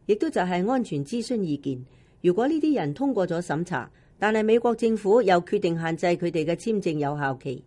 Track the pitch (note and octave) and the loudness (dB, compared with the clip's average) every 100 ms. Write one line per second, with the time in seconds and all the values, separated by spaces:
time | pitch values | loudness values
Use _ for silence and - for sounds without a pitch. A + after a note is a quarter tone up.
0 | - G#3 D#4+ - F3+ F3+ F#3+ C4 G#3+ D3 | -2 0 0 0 0 0 0 0 -2 -4
1 | C#3 A#3 A3 A#3+ F3+ C#3+ C#3 B2+ C3 - | -4 -6 -2 -2 -2 -4 -4 -8 -10 -20
2 | _ _ F3 F3+ C4 D#4+ D#4 B3+ D3 D3 | _ _ 0 2 2 2 2 0 -2 -2
3 | C#4 A3+ F3 E3+ F3 D3+ F3 D3 A2+ _ | -2 0 0 -2 -2 -4 -4 -6 -8 _
4 | _ - G#3 A3 G#3+ A3+ A#3+ A3+ A3+ A3 | _ -4 0 2 4 4 2 0 0 0
5 | G3 A#3 F#3+ F3 F3 G#3 F3+ E3 E3 E3 | 4 4 6 4 2 0 0 -2 -4 -2
6 | F3+ F3 F3 E3 D#3 E3+ A3+ G#3+ F#3 D3+ | 0 0 -2 -2 -2 -2 -2 -2 -2 -2
7 | C#3+ D3 C#3 B2+ C#3+ B2+ | -2 -2 -4 -4 -8 -10